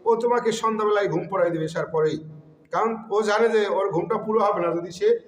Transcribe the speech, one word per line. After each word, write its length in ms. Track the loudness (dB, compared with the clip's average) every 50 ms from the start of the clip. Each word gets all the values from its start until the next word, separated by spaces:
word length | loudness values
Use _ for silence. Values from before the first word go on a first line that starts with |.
| 0
ও 120 | 2 2
তোমাকে 360 | 2 2 2 2 2 2 0
সন্ধ্যাবেলায় 560 | 0 0 0 -2 0 0 0 2 2 2 2 0
ঘুম 200 | -2 -4 -4 -2
পড়াই 200 | 0 0 0 0
দেবে 140 | 0 -2 -4
এসার 220 | -4 -4 -6 -4
পরেই। 380 | -2 0 0 0 0 0 -4 -8 -12 -18 -20 -20 -20 -20 _ _ _
কারণ 260 | -2 -2 0 0 -2 -4 -6 -2
ও 120 | -2 0
জানে 260 | 2 2 2 2 2 2
যে 180 | 4 2 2 2
ওর 220 | 0 0 0 0
ঘুমটা 280 | 0 -2 -2 -2 -2 -4
পুরো 220 | -2 0 0 2
হবে 260 | 2 2 0 0 -2
না 100 | -2 -2
যদি 140 | -4 -6 -8
সে 280 | -6 0 2 2 2 2 -2